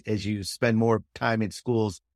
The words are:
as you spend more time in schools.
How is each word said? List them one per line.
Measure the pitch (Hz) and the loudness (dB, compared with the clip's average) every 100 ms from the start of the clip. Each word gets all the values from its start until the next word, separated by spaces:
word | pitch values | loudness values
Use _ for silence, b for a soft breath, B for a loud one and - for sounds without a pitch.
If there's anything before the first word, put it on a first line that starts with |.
| - | -4
as | 107 95 | -2 -2
you | 104 | -4
spend | 95 - 120 113 | -6 0 2 4
more | 113 110 - - | 4 2 -2 -4
time | 120 110 | 0 0
in | 104 | -2
schools. | - - 117 107 92 _ | -4 -2 0 0 -4 _